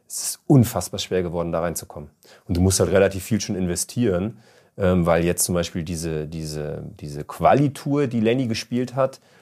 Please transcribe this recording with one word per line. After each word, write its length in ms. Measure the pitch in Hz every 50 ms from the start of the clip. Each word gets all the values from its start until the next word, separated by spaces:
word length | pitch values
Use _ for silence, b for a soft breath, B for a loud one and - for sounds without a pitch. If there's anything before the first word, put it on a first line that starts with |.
| b -
ist 140 | - -
es 180 | - - - - _ -
unfassbar 500 | 151 131 110 - - 92 - - - 95
schwer 240 | - - 95 92
geworden, 300 | 90 82 85 85 85 85
da 80 | 85 82
reinzukommen. 500 | 85 85 80 - - - - 78 73 - _ B B B B B B -
Und 80 | 90
du 40 | 87
musst 200 | 92 95 92 -
halt 100 | 95 82
relativ 320 | 92 95 98 92 95 95
viel 180 | - - 117 98
schon 140 | - - 101
investieren, 840 | 92 92 85 87 - - - - 120 120 104 90 87 95 117 117 b b b b b b b _
ähm, 300 | - 98 90 92 90 85
weil 180 | 85 82 85 85
jetzt 200 | 87 87 - -
zum 100 | - 90
Beispiel 300 | 87 85 - - 90 80
diese, 420 | 80 87 78 85 82 78 78 76
diese, 560 | 76 82 80 78 76 76 76 76 76 73 76 73 71 - -
diese 240 | 78 73 71 73
Quali-Tour, 840 | 73 - - - 82 80 107 135 147 135 143 - - 147 139 147 143 123
die 120 | 123 117
Lenny 280 | 107 110 120 135 131 110
gespielt 480 | 113 - - - 117 123 127 123 123
hat, 240 | 135 131 135 - b b b b b